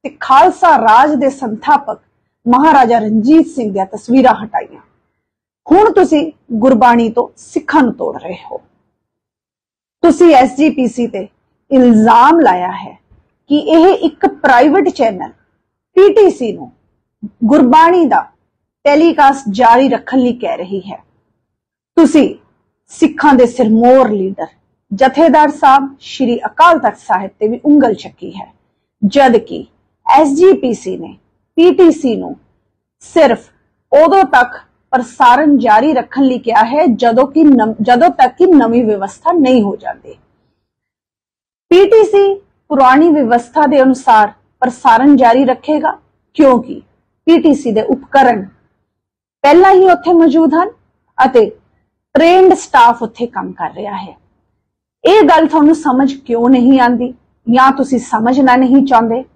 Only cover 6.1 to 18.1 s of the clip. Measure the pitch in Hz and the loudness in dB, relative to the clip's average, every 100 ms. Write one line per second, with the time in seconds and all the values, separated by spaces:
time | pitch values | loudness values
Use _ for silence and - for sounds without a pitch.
6.1 | 302 320 _ _ 226 254 240 240 240 226 | -2 -4 _ _ -2 -2 2 0 2 -2
7.1 | 233 - _ - - - 311 247 - 80 | -4 -8 _ -12 -12 -4 -2 -2 -4 -12
8.1 | 147 170 175 - - _ _ _ _ _ | -12 -16 -18 -18 -20 _ _ _ _ _
9.1 | _ _ _ _ _ _ _ _ _ 339 | _ _ _ _ _ _ _ _ _ -2
10.1 | - 349 277 262 - 302 - 247 - 233 | 2 4 4 2 -2 -4 -2 -6 -6 -8
11.1 | 202 - _ _ _ _ 269 247 214 220 | -8 -14 _ _ _ _ 2 4 4 4
12.1 | 233 262 339 247 180 180 - 180 - _ | 4 4 2 0 -2 -6 -12 -18 -20 _
13.1 | _ _ _ _ 285 - 320 359 - 330 | _ _ _ _ -4 0 2 2 0 -4
14.1 | - - - 277 - 285 359 359 - 226 | -4 -6 -2 0 2 2 0 -2 -4 -6
15.1 | 185 - _ _ _ _ _ _ - 403 | -6 -16 _ _ _ _ _ _ 2 4
16.1 | 403 381 - 240 165 123 _ _ _ _ | 4 0 0 -10 -10 -18 _ _ _ _
17.1 | _ 214 _ 220 294 247 302 339 359 294 | _ -20 _ 0 2 2 4 2 2 0